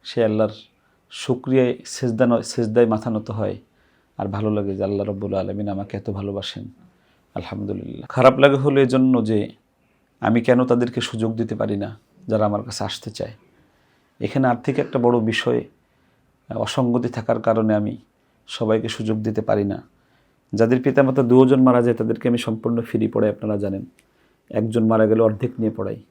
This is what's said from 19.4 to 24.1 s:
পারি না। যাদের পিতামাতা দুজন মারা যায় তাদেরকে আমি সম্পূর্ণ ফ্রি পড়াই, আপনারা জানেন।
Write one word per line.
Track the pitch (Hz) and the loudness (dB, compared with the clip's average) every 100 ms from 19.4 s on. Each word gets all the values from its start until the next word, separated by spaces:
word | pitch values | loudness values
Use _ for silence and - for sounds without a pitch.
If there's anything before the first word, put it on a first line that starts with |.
পারি | 107 107 | 0 0
না। | 101 - - _ _ _ _ _ _ | 0 -4 -12 _ _ _ _ _ _
যাদের | 101 113 127 | 0 2 4
পিতামাতা | 135 135 135 131 | 2 2 2 2
দুজন | 120 123 131 135 | 4 6 6 6
মারা | 127 120 | 6 4
যায় | 120 113 | 2 0
তাদেরকে | 110 110 123 | -2 -2 0
আমি | 120 | -2
সম্পূর্ণ | - 110 120 117 | -2 -4 -2 -4
ফ্রি | 117 113 110 | -2 -2 -2
পড়াই, | 110 107 | 0 0
আপনারা | 104 107 104 | 0 -4 -4
জানেন। | 101 98 - _ _ | -4 -6 -10 _ _